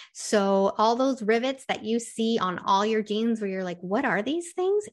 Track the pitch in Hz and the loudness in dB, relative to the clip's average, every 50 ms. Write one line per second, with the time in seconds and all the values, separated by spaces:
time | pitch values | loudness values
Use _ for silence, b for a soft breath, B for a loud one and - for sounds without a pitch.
0 | B B B - - - 226 208 196 196 196 196 196 202 - - 214 226 240 247 | B B B -12 -4 0 2 2 4 4 4 4 4 2 2 2 2 2 4 4
1 | 262 277 254 - 208 202 226 233 247 269 269 262 - - 190 - 214 214 226 233 | 2 0 0 -2 0 0 0 2 0 -2 -4 -6 -6 -6 -6 -4 -2 -2 -2 -2
2 | 226 - - - 226 226 233 - 185 185 175 - - - 196 196 208 220 226 220 | -2 -6 -4 -2 0 0 2 0 0 -2 -2 -4 0 2 2 2 4 2 0 0
3 | 208 214 208 214 226 233 226 214 208 190 190 190 185 180 175 175 185 180 202 254 | 0 -2 -2 0 0 0 0 0 -2 -4 -4 -4 -4 -6 -6 -8 -6 -2 -2 0
4 | 285 240 170 196 220 262 311 349 339 - - 359 359 381 403 415 - - | 0 0 0 0 0 -2 -4 -4 -6 -6 -4 -2 0 2 2 0 -2 -2